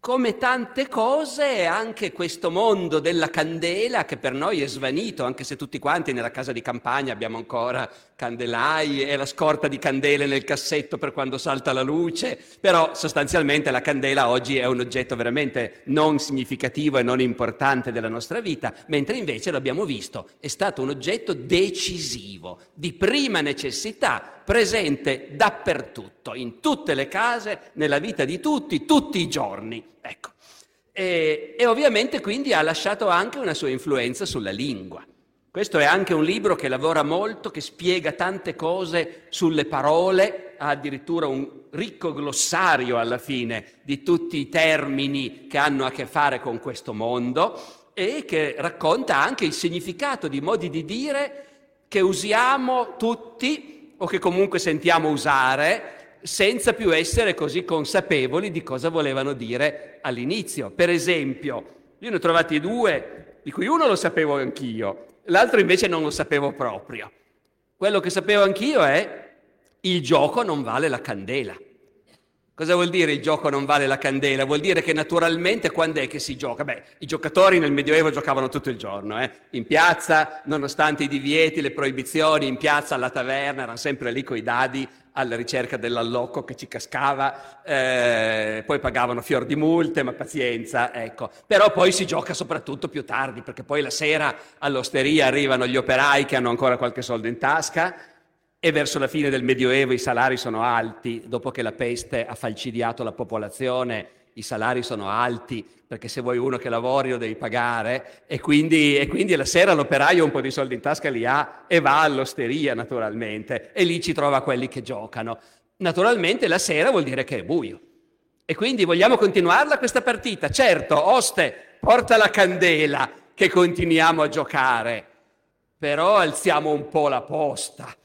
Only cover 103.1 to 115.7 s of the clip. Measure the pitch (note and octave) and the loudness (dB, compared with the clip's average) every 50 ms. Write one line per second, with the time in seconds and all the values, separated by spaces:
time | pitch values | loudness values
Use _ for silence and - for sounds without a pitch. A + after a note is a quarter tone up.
103.1 | A2 - B2 F#2 A2+ A2 G#2+ G2+ - - C3+ B2+ B2+ B2+ B2+ B2 A#2 G#2+ F#2+ - | -6 -8 -10 -6 -6 -6 -6 -8 -8 -6 -4 -2 -2 -2 -2 -2 -4 -6 -8 -10
104.1 | _ _ _ _ _ A2+ G#2+ - B2+ G#2+ G#2+ A#2+ B2+ B2+ A#2+ - B2 G#2 G2 F#2+ | _ _ _ _ _ -16 -10 -8 -6 -4 -2 -2 -2 -2 -4 -6 -6 -8 -6 -4
105.1 | G2+ A2+ B2 B2 A#2+ A#2 - - C3 A2+ G2 - _ _ _ _ - A2 - A2 | -2 -2 -2 -2 -2 -6 -8 -10 -10 -10 -10 -12 _ _ _ _ -16 -14 -12 -10
106.1 | - C3+ B2 B2 B2 B2 A#2+ C3+ C3 A#2+ - B2+ A#2 A#2 A#2+ B2+ C3 C#3 C3 C3 | -10 -6 -4 -2 -2 0 0 -2 -2 -4 -4 -4 -4 -2 0 0 0 0 0 0
107.1 | B2+ A#2+ A#2+ A2 A2 - - A2+ A2 B2 A#2+ A#2+ A#2+ A#2 G#2+ A2+ B2 C3 - - | -4 -4 -4 -6 -8 -8 -8 -4 -2 -2 0 0 -2 -2 -2 -2 -4 -4 -6 -12
108.1 | - - _ _ - B2 - - D3 D3 D#3 E3 D#3+ D#3+ D3+ D3 C#3+ B2+ A#2 - | -20 -20 _ _ -8 -6 0 4 4 4 6 4 4 4 6 6 4 4 2 0
109.1 | - F3+ F#3+ G3 F3 D3+ C3+ - - D#3+ F#3 G3+ F3 D3+ C#3 - C#3 C#3 C#3 D#3 | 0 0 2 2 2 2 2 2 4 4 6 6 6 4 4 2 2 4 6 6
110.1 | F#3 F3 D#3+ D3 - C#3+ B2 C3+ C3 - C3+ C3+ B2+ A2+ - C#3+ D#3 - - D3+ | 6 6 4 4 2 0 -4 -2 -2 -4 -4 -4 -4 -4 -2 -2 -4 -2 -2 -4
111.1 | C3 A#2 A2+ A#2+ C3 D3 C#3+ - - - - - F3 E3+ - C#3 C#3 D3+ D#3+ D3+ | -2 -2 0 2 2 2 0 -2 -6 -20 -4 2 2 4 6 6 6 6 6 4
112.1 | C#3+ C3 C3+ C3 - - C3 A#2 C3 D#3+ D3 C#3 B2 A2+ B2 - C3+ A#2+ A2 G#2+ | 2 0 -2 -4 -4 -4 -4 -2 -2 0 0 -2 -2 -4 -6 -6 -4 -4 -4 -4
113.1 | G#2 A#2 A#2 G#2+ G#2+ G#2+ G#2+ - C3+ A2+ - - - - F#3 F3 E3+ E3+ E3+ F3 | -4 -6 -6 -6 -8 -10 -8 -6 -6 -6 -8 -8 0 0 2 2 2 -2 -2 -4
114.1 | D#3 - D3 C#3+ C#3 C3+ C3+ - C3 B2 B2+ B2+ - C3+ A2+ A2+ C3 G#2 G#2+ G#2+ | -2 0 0 2 2 2 0 0 -2 -2 -2 -6 -8 -10 -10 -8 -10 -10 -10 -12
115.1 | - A#2 A2+ A#2 A2+ - _ _ _ _ _ _ | -10 -10 -8 -8 -10 -12 _ _ _ _ _ _